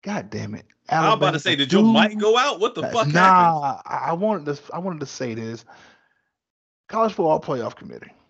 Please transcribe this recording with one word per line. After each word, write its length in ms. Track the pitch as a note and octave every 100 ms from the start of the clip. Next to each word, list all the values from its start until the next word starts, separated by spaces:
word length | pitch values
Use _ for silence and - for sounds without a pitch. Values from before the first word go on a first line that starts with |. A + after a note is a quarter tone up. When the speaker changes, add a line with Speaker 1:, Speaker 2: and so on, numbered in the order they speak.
Speaker 1:
God 260 | G3+ G3+ B2
damn 260 | G#2+ G#2+ G#2
it. 100 | - _ -
Speaker 2:
I 180 | D#3 E3+
was 80 | G#3+
about 20 |
to 80 | D3
Speaker 1:
Alabama 140 | D3+
Speaker 2:
say, 160 | F#3 D3+
did 160 | C#3
your 100 | F#3
Speaker 1:
two 120 | A3
Speaker 2:
mic 240 | D3+ G#3 G#3+
go 200 | G#3 A#3
out? 220 | C#4+ G3
What 160 | A3+ F3+
the 60 |
Speaker 1:
Nah, 80 | D3
Speaker 2:
fuck 160 | - C#3
Speaker 1:
nah, 120 | E3
Speaker 2:
happened? 600 | F#3 F#3 E3+ D#3+ C#3 A#2+ -
Speaker 1:
I, 120 | C3+ C3
I 40 |
wanted 400 | E3+ G#3+ G3+ D3 C#3+
to, 200 | - E3
I 40 |
wanted 200 | F#3 D#3+
to 60 | C3+
say 280 | - B2+
this. 300 | A2+ A2+ A2+ - - - _ _ _ _ _ _ _ _ _ _
College 240 | A3 A3+
Football 260 | - E3 D#3
Playoff 360 | - C3+ A2+ -
Committee. 360 | - A#1+ - _ _